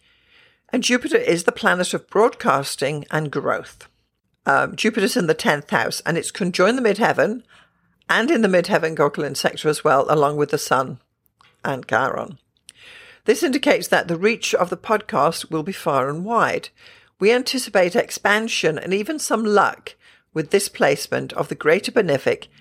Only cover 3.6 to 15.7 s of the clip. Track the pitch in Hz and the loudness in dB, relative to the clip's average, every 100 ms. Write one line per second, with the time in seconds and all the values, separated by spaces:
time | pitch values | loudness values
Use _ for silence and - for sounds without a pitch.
3.6 | - - - _ _ _ _ _ - 135 | -6 -20 -20 _ _ _ _ _ 2 2
4.6 | 139 - 220 220 190 240 165 160 233 147 | 2 0 -2 0 0 0 0 0 0 0
5.6 | - 160 - - - 170 - - 180 175 | 0 -2 -2 -4 -4 -4 -4 -4 -2 2
6.6 | 190 262 220 190 202 131 170 240 - _ | 2 2 0 2 2 2 0 -2 -12 _
7.6 | _ _ _ _ - 185 233 262 202 180 | _ _ _ _ -2 0 2 2 4 2
8.6 | 170 165 160 160 147 165 143 139 - - | 2 0 0 2 0 0 -6 -2 -4 -2
9.6 | 151 147 151 135 - 151 143 147 143 147 | -2 0 2 4 4 2 2 0 -2 -2
10.6 | - 127 131 131 _ _ _ _ _ _ | 0 -2 -2 -8 _ _ _ _ _ _
11.6 | - 131 - 113 131 - 117 135 _ _ | -6 -6 -2 0 0 -4 -8 -14 _ _
12.6 | _ - - - - - - 262 339 285 | _ -20 -20 -20 -20 -4 0 2 2 2
13.6 | 302 226 - 170 - 165 214 233 - 214 | 2 2 2 0 0 0 0 0 -2 0
14.6 | 175 175 - 214 - 151 151 - - 160 | 0 -4 -2 -2 0 0 2 0 -6 -6
15.6 | 156 | -6